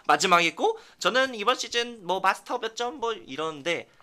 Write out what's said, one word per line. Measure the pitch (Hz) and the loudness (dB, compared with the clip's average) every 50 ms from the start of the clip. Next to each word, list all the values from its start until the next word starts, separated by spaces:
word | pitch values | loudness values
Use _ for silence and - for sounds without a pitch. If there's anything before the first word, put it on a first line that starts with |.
| - | 2
마지막에 | - - - - 185 175 175 170 165 160 | 2 2 4 6 6 6 6 6 2 0
꼭 | - 277 440 440 - - - - _ | 2 0 0 0 -2 -10 -20 -14 _
저는 | - 180 220 262 262 262 247 | -2 2 2 2 0 0 -2
이번 | 214 202 226 254 | -2 0 0 0
시즌 | - - 220 - 240 240 240 240 220 180 | 0 -4 -4 -4 -4 -4 -4 -8 -10 -4
뭐, | 170 185 190 | -4 -2 2
마스터 | 185 190 208 - - - - 247 | 2 2 0 0 -4 -6 -6 -4
몇 | 214 220 - | -4 -6 -6
점 | - 240 247 240 277 | -4 -6 -6 -4 -4
뭐, | 233 233 220 | -4 -4 -4
이러는데, | 160 - - 131 143 156 160 156 143 131 170 170 123 - - _ _ | -6 -10 -10 -6 -6 -4 -6 -6 -6 -4 -4 -4 -4 -6 -12 _ _